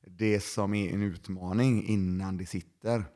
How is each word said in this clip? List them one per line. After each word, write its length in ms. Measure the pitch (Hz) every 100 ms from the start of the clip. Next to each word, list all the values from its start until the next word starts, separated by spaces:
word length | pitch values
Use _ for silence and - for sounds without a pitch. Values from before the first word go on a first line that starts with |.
| 95
Det 340 | 90 110 104
som 340 | - - 101
är 180 | 104 92
en 80 | 92
utmaning 800 | 101 82 - 92 90 104 131 113 -
innan 500 | 107 92 90 95 92
det 100 | 92
sitter. 580 | 95 - _ 107 117 85